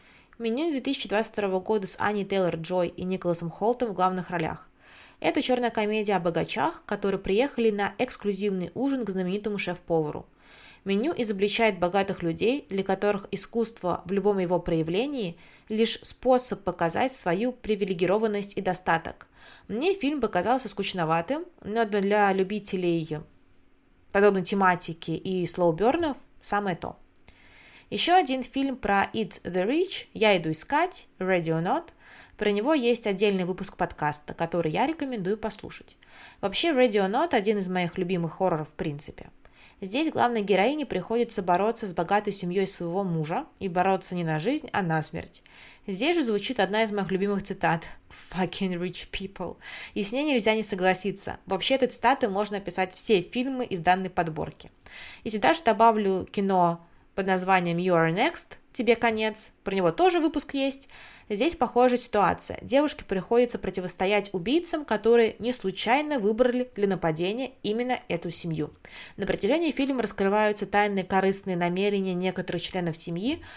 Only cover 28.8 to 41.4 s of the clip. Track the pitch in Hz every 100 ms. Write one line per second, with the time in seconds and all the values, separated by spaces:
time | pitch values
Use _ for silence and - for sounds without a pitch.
28.8 | 196 196 - 220 202 - - 185 202 311
29.8 | 370 - - - 214 185 160 156 - 294
30.8 | 359 - - - 185 185 160 160 180 302
31.8 | - - - - - - 214 202 254 311
32.8 | 233 226 208 190 208 190 180 185 190 -
33.8 | 175 - 151 - - - 165 175 160 175
34.8 | 269 320 277 233 180 214 220 - - -
35.8 | - - _ - - - 196 196 339 262
36.8 | 254 202 190 240 349 240 196 208 180 185
37.8 | 175 - 180 180 165 - 185 156 151 -
38.8 | 165 143 - - - - - - - _
39.8 | 190 254 320 - 240 233 202 185 226 302
40.8 | 262 185 - 233 233 -